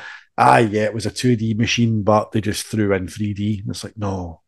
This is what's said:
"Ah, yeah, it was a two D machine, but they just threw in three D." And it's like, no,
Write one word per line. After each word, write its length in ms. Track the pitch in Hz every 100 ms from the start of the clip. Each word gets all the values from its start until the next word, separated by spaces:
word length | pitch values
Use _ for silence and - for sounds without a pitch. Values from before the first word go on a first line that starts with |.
| - - _ -
"Ah, 220 | 123 127
yeah, 260 | 113 104
it 100 | 107
was 120 | 113 110
a 40 |
two 260 | - 127 117
D 180 | 110
machine, 480 | 107 117 - 117 110
but 300 | 98 107 107
they 80 | 110
just 260 | 104 98 -
threw 260 | 107 101
in 120 | 98 90
three 260 | - 104
D." 280 | 101 104 104
And 100 | 110
it's 140 | 104
like, 120 | 101 -
no, 440 | 101 95 90 82